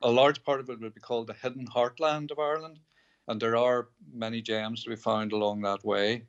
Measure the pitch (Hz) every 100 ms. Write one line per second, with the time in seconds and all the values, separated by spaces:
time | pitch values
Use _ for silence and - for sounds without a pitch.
0 | 123 123 139 - - 139 127 117 110 107
1 | - 117 113 101 131 127 120 123 123 123
2 | 156 151 147 147 147 156 160 156 _ _
3 | _ _ - 110 113 117 123 123 117 _
4 | 151 123 113 113 113 110 107 113 - 113
5 | 113 110 110 107 104 104 101 98 104 104
6 | 104 120